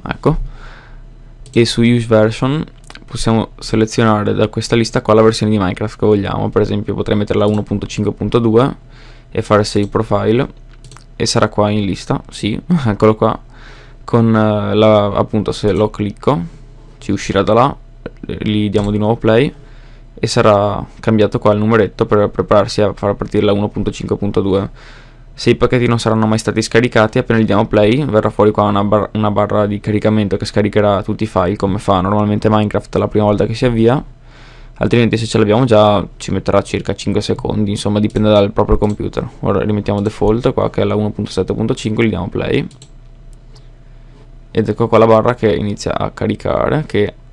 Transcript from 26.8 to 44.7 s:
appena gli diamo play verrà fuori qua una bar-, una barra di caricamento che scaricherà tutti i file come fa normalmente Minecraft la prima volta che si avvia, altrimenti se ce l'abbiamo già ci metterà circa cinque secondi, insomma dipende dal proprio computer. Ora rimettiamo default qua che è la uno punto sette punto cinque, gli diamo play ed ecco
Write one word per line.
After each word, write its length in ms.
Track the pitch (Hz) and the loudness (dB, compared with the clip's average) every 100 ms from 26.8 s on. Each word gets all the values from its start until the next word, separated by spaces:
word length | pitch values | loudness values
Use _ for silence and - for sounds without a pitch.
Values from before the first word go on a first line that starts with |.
| 123 120 110 131 | 2 2 2 0
appena 200 | - 113 | 0 0
gli 60 | |
diamo 220 | 107 101 110 | 2 2 2
play 360 | 107 104 127 139 | 2 2 2 2
verrà 240 | 107 107 | 0 0
fuori 200 | - 107 | 2 2
qua 120 | 107 | 4
una 200 | 104 101 | 0 0
bar-, 280 | 101 104 - | 0 0 0
una 180 | 107 104 | -2 -2
barra 360 | 101 104 104 104 | 0 0 0 0
di 120 | 104 | -2
caricamento 600 | - 104 110 107 101 101 | -2 0 2 0 0 -2
che 80 | 104 | -2
scaricherà 560 | 104 104 107 104 98 | -2 0 2 2 0
tutti 220 | 92 98 | -2 -6
i 20 | 110 | -2
file 300 | - 90 104 | 0 0 0
come 220 | 98 92 | -2 -2
fa 220 | - 95 | 0 0
normalmente 480 | 92 104 104 107 110 | 2 0 0 0 2
Minecraft 480 | 107 104 104 - 95 | 2 0 -2 -4 -4
la 120 | 104 | -2
prima 180 | 107 104 | 0 2
volta 180 | 104 | 2
che 80 | 113 | -2
si 140 | 117 127 | 0 0
avvia, 360 | 113 113 139 - - - - - - - - | 2 2 2 -4 -20 -20 -20 -20 -20 -20 -4
altrimenti 420 | 104 120 113 110 | 0 2 2 0
se 80 | 113 | 0
ce 100 | 113 | 0
l'abbiamo 300 | 107 107 131 | 2 4 4
già 360 | 107 107 101 85 - | 4 4 2 -2 -10
ci 140 | - | -6
metterà 320 | 95 - 98 | -6 0 0
circa 320 | - 95 - | 0 -6 -6
cinque 260 | - - 104 | -6 -4 -4
secondi, 520 | 107 110 - 107 104 | -2 -4 -4 -2 -2
insomma 280 | 104 101 104 | -2 -2 0
dipende 300 | 107 101 107 | 0 0 2
dal 220 | 104 101 | 4 2
proprio 260 | - 104 107 | 0 0 2
computer. 500 | 104 104 107 - 120 - | 0 -4 -6 -6 -8 -6
Ora 220 | - 101 | -2 -2
rimettiamo 380 | - 104 101 104 | 0 -2 -2 -2
default 540 | 101 - 104 113 131 | -2 -2 0 0 0
qua 160 | 107 104 | -2 -2
che 100 | - | -2
è 40 | |
la 100 | 101 | -2
uno 160 | 104 104 | -2 -4
punto 200 | - 104 | -6 -8
sette 220 | - - | -4 -4
punto 220 | 107 113 | -4 -4
cinque, 320 | 131 113 110 113 | -4 -4 -2 -2
gli 20 | |
diamo 220 | 92 87 | -2 -6
play 360 | - - 139 170 - - - - - - - - - - - - - - - - - - | -6 -2 -4 -4 -14 -20 -20 -20 -20 -20 -20 -20 -20 -20 -20 -20 -20 -20 -20 -20 -20 -8
ed 160 | - | -4
ecco 220 | 107 | -2